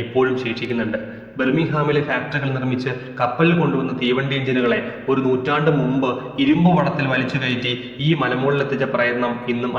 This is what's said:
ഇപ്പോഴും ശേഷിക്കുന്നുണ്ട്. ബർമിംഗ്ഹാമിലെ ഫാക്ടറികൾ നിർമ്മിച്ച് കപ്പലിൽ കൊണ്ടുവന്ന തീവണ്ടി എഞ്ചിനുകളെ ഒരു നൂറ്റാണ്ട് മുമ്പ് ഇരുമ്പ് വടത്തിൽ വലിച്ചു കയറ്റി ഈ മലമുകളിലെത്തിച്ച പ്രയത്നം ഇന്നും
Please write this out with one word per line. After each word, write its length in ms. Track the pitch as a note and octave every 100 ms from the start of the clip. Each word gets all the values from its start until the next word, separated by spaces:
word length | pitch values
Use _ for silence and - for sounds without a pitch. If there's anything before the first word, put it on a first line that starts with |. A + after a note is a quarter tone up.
ഇപ്പോഴും 320 | A#2 B2+ B2+ B2+
ശേഷിക്കുന്നുണ്ട്. 540 | B2 A2 A#2+ A#2+ G#2+ A2 - - - -
ബർമിംഗ്ഹാമിലെ 640 | C3 D3+ D#3 D3 D3 D3 C#3
ഫാക്ടറികൾ 420 | B2 - D3 C3+
നിർമ്മിച്ച് 380 | C3 B2+ B2 C#3 B2 - -
കപ്പലിൽ 340 | B2 - E3 E3+
കൊണ്ടുവന്ന 340 | C#3+ C3+ B2 B2+
തീവണ്ടി 360 | A#2+ B2 C#3 C#3
എഞ്ചിനുകളെ 400 | C3 B2+ A#2+ G#2+ G#2+ - -
ഒരു 120 | C3+
നൂറ്റാണ്ട് 500 | B2+ B2+ B2+ D3 D#3 C#3
മുമ്പ് 280 | B2+ C3+ C3 B2 - -
ഇരുമ്പ് 260 | C#3 D#3 F3 E3
വടത്തിൽ 280 | C#3 C3+ C3+
വലിച്ചു 240 | B2+ B2 C#3
കയറ്റി 300 | B2+ B2 B2 B2 - - C#3+
ഈ 20 | D#3+
മലമുകളിലെത്തിച്ച 600 | B2+ B2+ C3+ C#3+ C3+ C3 C3
പ്രയത്നം 400 | A#2+ A#2+ A#2+ B2 A#2 -
ഇന്നും 200 | A#2+ B2